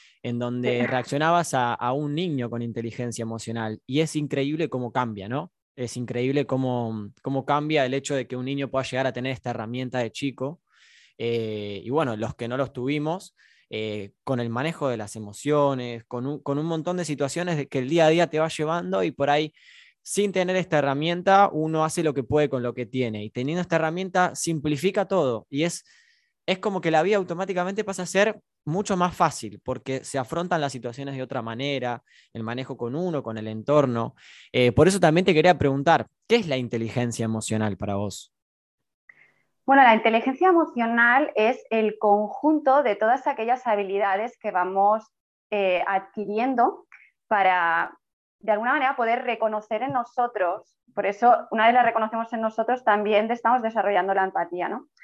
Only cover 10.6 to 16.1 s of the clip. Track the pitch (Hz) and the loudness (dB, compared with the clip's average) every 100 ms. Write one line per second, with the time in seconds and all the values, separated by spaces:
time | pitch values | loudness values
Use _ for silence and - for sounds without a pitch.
10.6 | _ _ _ _ _ _ 117 117 110 107 | _ _ _ _ _ _ -4 -2 -4 -6
11.6 | 104 98 110 143 139 110 110 - 117 127 | -8 -10 -4 -2 -2 -2 -6 -6 -6 -4
12.6 | 135 135 127 147 151 180 - _ _ _ | -6 -6 -4 -4 -4 -6 -10 _ _ _
13.6 | _ 110 110 107 101 _ - 127 117 117 | _ -8 -6 -8 -10 _ -6 -4 -2 -4
14.6 | 151 165 143 117 107 110 104 104 143 147 | -4 -4 -4 -4 -8 -12 -14 -8 0 2
15.6 | 143 131 123 117 - | 2 0 -6 -10 -10